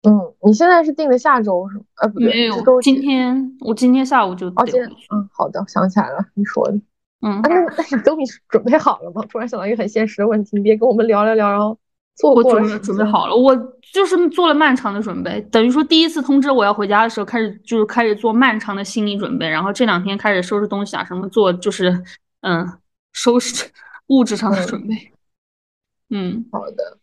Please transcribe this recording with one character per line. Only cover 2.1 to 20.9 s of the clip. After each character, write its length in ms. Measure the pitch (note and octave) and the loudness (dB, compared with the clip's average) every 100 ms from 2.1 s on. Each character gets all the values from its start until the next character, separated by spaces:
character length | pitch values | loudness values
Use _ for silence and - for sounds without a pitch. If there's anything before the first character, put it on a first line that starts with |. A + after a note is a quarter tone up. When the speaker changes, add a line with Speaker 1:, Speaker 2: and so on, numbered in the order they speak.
| G#3 | 0
Speaker 1:
对， 80 | A#3 | 0
Speaker 2:
没 180 | A3+ A#3 | 2 0
有， 100 | G#3+ | 2
Speaker 1:
是 60 | |
周 180 | A3+ B3+ | 4 4
几？ 100 | C4 | 4
Speaker 2:
今 100 | C4+ | 2
天， 560 | C#4 C4 B3+ C4 C4 - | 0 0 0 -2 -4 -8
我 120 | - | -6
今 200 | A3 B3+ | 0 2
天 120 | C4 C4 | 2 2
下 200 | C4+ G3 | 0 0
午 100 | F3+ | -4
就 140 | F3+ | -4
得 60 | F3+ | -2
回 80 | B3 | 0
去。 80 | B3 | 0
Speaker 1:
哦， 40 | |
今 80 | A#3+ | -4
天， 80 | - _ | -14 _
嗯， 180 | G#3 G3+ | -6 -6
好 160 | - - | -6 -6
的， 160 | - G3 | -4 -4
想 240 | F#3+ F#3 | -2 0
起 80 | G3 | 0
来 120 | B2 | -2
了， 160 | C#3 G3+ | -6 -8
你 100 | - | -6
说 220 | G3+ - - | -4 -2 -2
的。 40 | G#3 _ _ _ _ | -2 _ _ _ _
Speaker 2:
嗯。 200 | G#3+ G3+ | -6 -2
Speaker 1:
啊， 0 | |
那， 120 | C4+ F4+ E4+ - | 0 2 0 -4
那 200 | E4 B3+ | -4 0
你 60 | |
东 220 | - D#4 C4 | 0 0 -6
西 80 | - _ | -10 _
准 120 | A3+ - | -2 2
备 120 | G#3 | 0
好 220 | - F#3 | 0 -4
了 100 | F3 | -8
吗？ 100 | F3 G#3 | -12 -10
突 100 | A3+ | -10
然 80 | A#3 | -8
想 100 | A3 | -8
到 80 | G3 | -4
一 60 | |
个 60 | A3+ | -4
很 100 | G3+ | -4
现 180 | G#3+ A3 | -2 -4
实 120 | G#3 | -2
的 100 | G#3 | 0
问 140 | G#3+ | 0
题， 140 | G3+ G#3 | -2 0
你 40 | |
别 140 | G3+ G#3+ | 2 2
跟 120 | A#3+ | 2
我 60 | |
们 140 | A3 A#3 | 2 2
聊 160 | G#3 | 2
聊 120 | G#3+ A3 | 2 2
聊， 140 | G#3 | 2
然 80 | G3+ | 0
后 200 | G#3 A3+ _ _ _ _ | -2 -4 _ _ _ _
错 160 | D4+ | 4
过 200 | A#3+ B3 | 6 6
了 80 | A3 | 4
时 40 | G#3+ | 2
间。 60 | |
Speaker 2:
我 60 | G#3 | -4
准 0 | |
备， 60 | G3+ | -6
准 120 | G3+ | -2
备 60 | G#3+ | 0
好 220 | G#3 E3 | 0 0
了， 80 | A3+ | 2
我 200 | C4 C4 - - _ | 4 2 -2 -18 _
就 120 | F#4+ G4 | -2 0
是 220 | F4+ F4 | 2 0
做 220 | - E4+ | 4 4
了 40 | |
漫 220 | D4 D#4 B3+ | 4 2 2
长 180 | G#3+ | -2
的 80 | G3+ | -6
准 220 | G#3+ F3+ | -6 -8
备， 160 | F3+ G#3 G#3 | -6 -8 0
等 160 | A3+ A#3 | 2 4
于 60 | |
说 100 | C4 | 2
第 200 | D4+ D#4+ | 2 2
一 80 | E4 | 2
次 120 | E4 | -2
通 200 | C4 C#4 | 2 2
知 100 | C#4 | 4
我 140 | C4 G3+ | 2 2
要 80 | |
回 120 | G#3 G3+ | 0 0
家 180 | G#3 | 2
的 60 | A3+ | 2
时 120 | A3+ | -2
候 40 | G3 | -6
开 140 | A#3 | -4
始， 120 | G#3+ G#3 - | -4 -8 -4
就 120 | A3+ | -2
是 80 | G#3 | 0
开 180 | A#3+ | 0
始 100 | A3+ | 0
做 200 | G#3 A3+ | 0 0
漫 260 | A3+ C4 G#3+ | 4 2 2
长 160 | - G3 | -6 -8
的 80 | |
心 220 | G3 A3+ G#3 | -6 -4 -4
理 120 | G3+ | -4
准 220 | F#3+ - | -6 -4
备， 80 | E3 | -4
然 160 | D#3 | -2
后 80 | F#3+ | -4
这 140 | G3 A#3 | -2 0
两 180 | F3+ | 0
天 140 | G3 G3+ | -4 -4
开 160 | G#3+ | -2
始 100 | F#3+ | -2
收 160 | F3+ G#3 | -2 -4
拾 80 | G3+ | -2
东 180 | G3+ | -4
西 120 | G3+ | -6